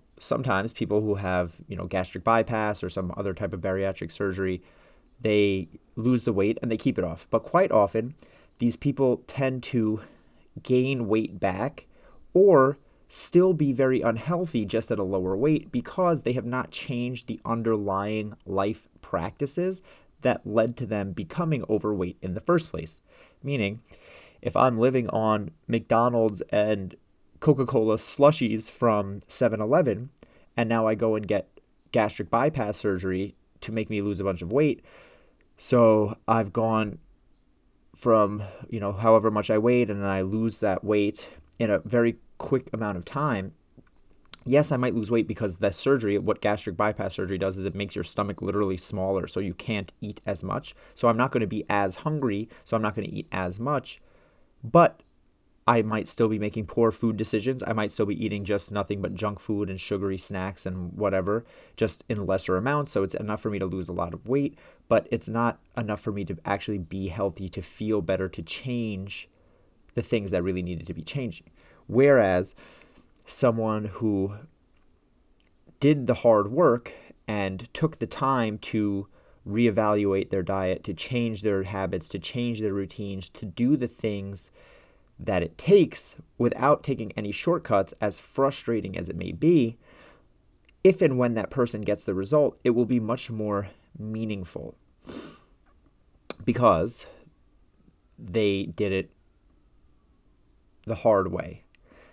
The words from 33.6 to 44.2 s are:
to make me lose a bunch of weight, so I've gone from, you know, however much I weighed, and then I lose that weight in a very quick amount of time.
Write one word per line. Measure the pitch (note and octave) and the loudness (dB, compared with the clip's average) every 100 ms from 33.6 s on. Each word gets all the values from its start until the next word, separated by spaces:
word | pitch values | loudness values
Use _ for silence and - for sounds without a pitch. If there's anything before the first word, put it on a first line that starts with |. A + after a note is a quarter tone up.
to | - | -8
make | A2 G#2+ | -6 -4
me | G#2+ | -2
lose | G2+ G2 | -2 -2
a | |
bunch | G2 F2 | -2 -4
of | F2 | -2
weight, | B2 D3+ - - - - _ _ _ _ - | 0 2 0 -8 -20 -20 _ _ _ _ -10
so | - B2 A2+ G#2+ G#2 A2 - | 2 6 8 6 2 -2 0
I've | A2+ G#2 | 0 0
gone | - A2+ A2 G#2+ E2 - _ _ _ _ _ _ _ _ - | -2 0 0 -2 -6 -18 _ _ _ _ _ _ _ _ -4
from, | B2 A2 G#2 G#2+ G2+ - - | 2 4 4 0 -10 -14 -10
you | A2+ | -6
know, | G2+ | -6
however | G2 A2+ A2+ A2 | 0 6 6 6
much | G#2+ G2+ | 2 2
I | G#2+ | 2
weighed, | A#2 B2 A2 | 4 4 2
and | G2+ | 0
then | G2 | -2
I | F#2+ | -2
lose | F#2+ G#2+ A2+ - | 0 0 -2 0
that | G#2+ F#2 | 0 0
weight | G2 G#2 G2+ - - - - - | 2 2 2 -2 -12 -20 -18 -4
in | A2+ | 0
a | G2 | 0
very | G#2 A#2+ A#2 A#2 - - | 0 2 2 0 -8 -14
quick | - C3 - | -2 -2 -2
amount | A2 A2 F#2+ | -6 -4 -6
of | E2+ | -6
time. | C#3 D3+ G#2+ F#2+ - _ - _ _ _ _ | -4 -2 -2 -4 -12 _ -20 _ _ _ _